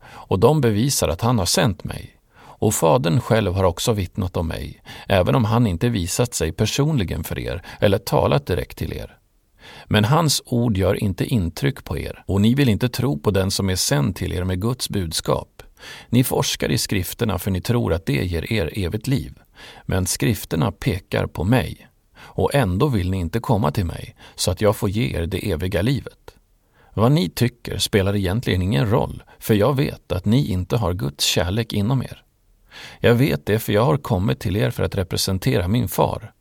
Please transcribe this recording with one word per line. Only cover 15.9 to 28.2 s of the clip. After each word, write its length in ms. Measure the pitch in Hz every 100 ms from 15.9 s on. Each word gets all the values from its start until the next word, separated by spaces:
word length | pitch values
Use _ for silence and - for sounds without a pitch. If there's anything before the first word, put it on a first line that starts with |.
| - -
Ni 140 | 117
forskar 460 | 127 - - - -
i 80 | 127
skrifterna 600 | - 98 90 - 113 92
för 120 | -
ni 100 | 92
tror 320 | - 120 110
att 120 | 87 -
det 200 | 139 95
ger 280 | 82 85
er 260 | 110 78 -
evigt 280 | 85 107 -
liv. 260 | 131 67 - _ - - - -
Men 200 | 92 95
skrifterna 680 | - 139 101 - - 120
pekar 540 | - - 92 - 110 92
på 180 | -
mig, 440 | 90 127 113 - - _ _ -
och 380 | - - 95 143
ändå 320 | 107 92 147
vill 240 | 113 90
ni 60 | 95
inte 220 | 82 -
komma 320 | - 107 87
till 140 | - 87
mig, 300 | - - - - -
så 160 | -
att 100 | 90
jag 140 | 104 104
får 140 | 104
ge 280 | 104 131 -
er 80 | 82
det 260 | 95 101
eviga 300 | 80 92 104
livet. 540 | 107 127 - - - - _ _ _ _ _
Vad 180 | - 117
ni 180 | 151 185
tycker 480 | - 120 - - 90
spelar 380 | - 104 95
egentligen 460 | 101